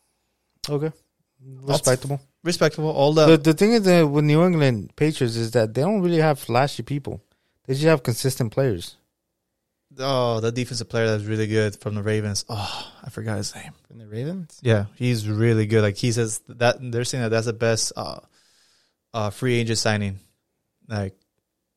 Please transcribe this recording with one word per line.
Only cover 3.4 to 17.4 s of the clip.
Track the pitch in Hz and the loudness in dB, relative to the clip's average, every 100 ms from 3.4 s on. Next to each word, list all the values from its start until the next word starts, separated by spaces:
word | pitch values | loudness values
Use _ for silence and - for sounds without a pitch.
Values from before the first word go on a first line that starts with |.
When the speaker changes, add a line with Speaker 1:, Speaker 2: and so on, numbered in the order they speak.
| 151 | 6
Speaker 1:
thing | 156 202 | 4 4
is | 233 | 4
that | 190 175 156 | 6 6 6
with | 143 | 4
New | 151 151 | 4 4
England | 180 170 143 117 92 - | 4 4 2 2 -4 -2
Patriots | 151 156 123 117 | -2 0 -2 -2
is | 117 | -2
that | 120 110 | 0 0
they | 113 | 0
don't | 151 220 | 0 0
really | 175 170 | 2 2
have | 156 143 | 2 0
flashy | - 120 139 - | 0 0 0 -2
people. | 120 143 139 - - _ _ _ - | -6 -8 -6 -12 -14 _ _ _ -6
They | |
just | 135 156 | 0 2
have | 160 | 2
consistent | - 117 135 123 120 | 2 -2 -2 -2 -4
players. | 113 135 90 - - _ _ _ _ _ _ _ _ _ 135 | 0 -2 -2 -8 -18 _ _ _ _ _ _ _ _ _ -8
Speaker 2:
Oh, | 131 131 123 113 | -2 0 2 0
the | 113 | -2
defensive | 117 123 117 113 | -2 -4 -6 -4
player | 117 113 | 0 0
that's | 107 | 0
really | 104 110 107 | -2 -2 0
good | 110 107 101 | 2 0 -2
from | - | -8
the | 104 | -6
Ravens. | 104 107 107 98 - | -2 -2 -2 -6 -6
Oh, | 110 95 - - - | -8 -8 -10 -14 -18
I | - | -16
forgot | - 110 104 | -10 -6 -6
his | 101 | -8
name. | - 104 147 _ | -12 -18 -20 _
Speaker 3:
From | 117 | -20
the | 107 | -14
Ravens? | 107 139 185 165 - | -10 -8 -8 -12 -6
Speaker 2:
Yeah, | 123 110 101 - | 2 2 0 -4
he's | 123 120 107 | -2 -2 -2
really | 107 117 110 107 | 0 2 2 2
good. | 110 | 2
Like, | 107 98 | 2 0
he | 123 | -2
says | 113 113 110 - | -2 -2 -6 -12
that | 117 120 - | -2 0 0
they're | 127 117 | -4 -6
saying | 120 135 | -4 -4
that | 113 | -2
that's | 113 | 0